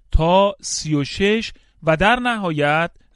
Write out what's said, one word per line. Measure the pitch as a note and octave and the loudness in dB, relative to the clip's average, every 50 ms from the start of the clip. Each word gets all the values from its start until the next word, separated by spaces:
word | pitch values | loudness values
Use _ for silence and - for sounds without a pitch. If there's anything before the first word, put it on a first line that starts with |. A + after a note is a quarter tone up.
| _ _ | _ _
تا | - - D#3+ E3 F3+ F#3+ G3 G3+ - - | 0 2 2 4 4 4 2 2 -2 -6
سی | - - - - - D3+ D3+ | -10 -10 -10 -8 -6 -2 -2
و | D3 C#3+ | -2 -2
شش | B2+ - - G3 G3+ G#3+ A3+ G#3+ - - - _ _ _ _ - | -4 -4 -2 0 0 0 0 -2 -6 -12 -18 _ _ _ _ -2
و | D#3 D#3+ D3+ | 0 0 2
در | F3+ G#3 A#3+ B3 | 2 2 2 2
نهایت | B3 B3 A#3 A3 G3+ F3+ D#3+ D3 C#3+ C#3+ D3 D#3 E3+ E3+ - _ _ _ _ | 0 -4 -4 -4 -4 -4 -2 0 0 2 2 0 0 -4 -6 _ _ _ _